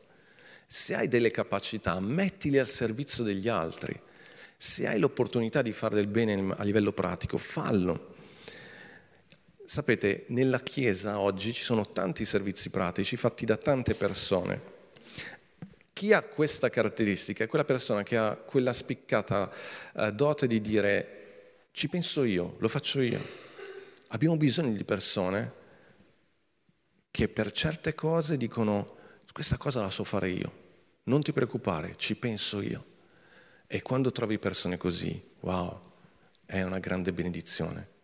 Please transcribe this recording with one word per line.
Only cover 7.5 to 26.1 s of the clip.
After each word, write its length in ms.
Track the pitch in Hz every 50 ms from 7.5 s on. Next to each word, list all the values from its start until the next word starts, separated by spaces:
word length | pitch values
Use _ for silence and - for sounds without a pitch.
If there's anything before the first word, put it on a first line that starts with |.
| - 160 135 - 120 98 90 90 82 - - - - - - - - - - - - - - - - - - - - - - - - - - - - - - - - - 403
Sapete, 640 | - - 147 143 - 113 - - 98 - - - -
nella 320 | 117 123 131 131 127 123
Chiesa 580 | - - - 143 131 113 95 90 98 104 104 101
oggi 340 | 98 101 95 92 98 113
ci 120 | 117 - -
sono 260 | - 120 110 101 -
tanti 340 | - 95 92 95 82 - 110
servizi 460 | - - 101 98 101 92 - - 85
pratici 460 | - 95 92 87 - - 87 - 127
fatti 280 | 117 - 120 - - 120
da 120 | 113 110
tante 400 | - - 151 143 127 117 - 107
persone. 640 | - 101 98 98 - - - 98 87 92 95 95 - - - - - - - - - - - - - - - - - - - - - - - - - - _
Chi 200 | - - 196 208
ha 100 | 208 165
questa 480 | - - - - 156 147 - - - 117
caratteristica 720 | - 123 110 107 - - 113 104 95 90 - - 104 -
è 60 | 113 113
quella 160 | - 156 143
persona 400 | - 131 123 - - 113 104 101
che 120 | - 120
ha 200 | 113 110 107 -
quella 360 | - - - - 135 123 131
spiccata, 800 | 120 - - - 127 - - - 131 110 98 - - 101 95 - - - - - - - - - -
eh, 160 | - 107 107
dote 340 | 104 110 143 147 147 - 139
di 140 | 120 117 110
dire, 960 | 107 107 107 107 98 101 101 92 - - - - - - - - - - - - - _
"Ci 160 | - - - 147
penso 340 | - 175 160 - - 151
io, 320 | 131 113 95 87 87 87 - -
lo 100 | - -
faccio 320 | - 147 - - - 139
io." 200 | 127 117 113 - - - - - - - - - - - - - - - - - - -
Abbiamo 260 | - 110 147 165 170
bisogno 400 | 156 151 135 113 175 160 123 107
di 80 | 98 -
persone 680 | - 107 95 - - - 104 90 92 95 104 123 120 - - - - - - - - - - - -